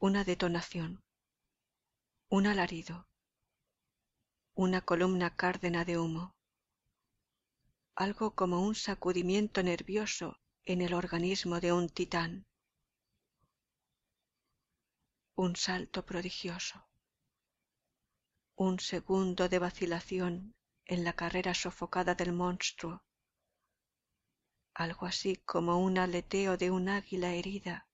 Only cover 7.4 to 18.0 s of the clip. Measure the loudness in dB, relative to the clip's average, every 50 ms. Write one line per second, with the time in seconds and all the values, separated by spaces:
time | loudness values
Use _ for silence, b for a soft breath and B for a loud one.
7.4 | _ _ _ _ _ _ _ _ _ _ -6 -4 -2 -2 -2 -2 -2 -2 0 0
8.4 | 0 2 2 2 2 0 0 -2 -2 -4 -4 -2 0 0 0 2 2 2 2 2
9.4 | 2 2 0 0 0 2 0 -2 -2 -2 -2 -2 -2 -2 -4 -6 -6 -8 -10 -12
10.4 | _ _ _ _ -4 -2 0 0 0 0 0 0 -2 0 0 0 0 0 0 0
11.4 | -2 -2 -2 0 2 4 4 4 2 0 0 -2 -4 -2 0 -2 -2 -2 -4 -10
12.4 | -12 _ _ _ _ _ _ _ _ _ _ _ _ _ _ _ _ _ _ _
13.4 | _ _ _ _ _ _ _ _ _ _ _ _ _ _ _ _ _ _ _ _
14.4 | _ _ _ _ _ _ _ _ _ _ _ _ _ _ _ _ _ _ _ 0
15.4 | 2 2 2 0 -2 -2 -2 -2 -4 -6 -6 -8 -6 -6 -6 -6 -4 -6 -6 -8
16.4 | -8 -6 -6 -6 -6 -8 -8 -10 -16 _ _ _ _ _ _ _ _ _ _ _
17.4 | _ _ _ _ _ _ _ _ _ _ _ _